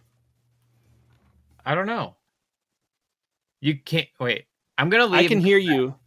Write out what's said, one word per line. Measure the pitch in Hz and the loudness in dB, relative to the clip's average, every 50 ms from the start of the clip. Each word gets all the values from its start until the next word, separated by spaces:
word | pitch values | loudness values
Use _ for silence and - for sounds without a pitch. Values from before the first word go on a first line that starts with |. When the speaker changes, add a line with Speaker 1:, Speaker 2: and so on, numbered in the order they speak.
| _ _ _ _ _ _ _ _ _ _ _ _ _ _ _ _ _ _ _ _ _ _ _ _ _ _ _ _ _ _ _ _ - | _ _ _ _ _ _ _ _ _ _ _ _ _ _ _ _ _ _ _ _ _ _ _ _ _ _ _ _ _ _ _ _ -8
Speaker 1:
I | 127 147 | -6 -4
don't | 175 196 | -4 -4
know. | 208 233 214 139 - - _ _ _ _ _ _ _ _ _ _ _ _ _ _ _ _ _ _ _ _ _ _ _ _ _ _ _ _ _ | -4 -6 -8 -8 -10 -14 _ _ _ _ _ _ _ _ _ _ _ _ _ _ _ _ _ _ _ _ _ _ _ _ _ _ _ _ _
You | 139 147 156 135 | -4 -4 -4 -4
can't, | - - 160 165 151 - _ - | -6 -6 -6 -6 -6 -6 _ -6
wait, | 127 123 107 - - _ _ _ _ _ _ | -4 -4 -4 -6 -8 _ _ _ _ _ _
I'm | - 139 - | -4 0 2
gonna | 202 226 240 | 2 2 2
Speaker 2:
I | 220 180 170 | 4 4 4
Speaker 1:
leave | 175 170 | 4 4
Speaker 2:
can | 226 202 | 2 2
Speaker 1:
and | 170 | 2
Speaker 2:
hear | 196 196 196 | 4 2 2
Speaker 1:
come | 190 | 2
back, | 170 147 | 2 0
Speaker 2:
you. | 131 127 135 135 - _ | 0 0 -2 -6 -10 _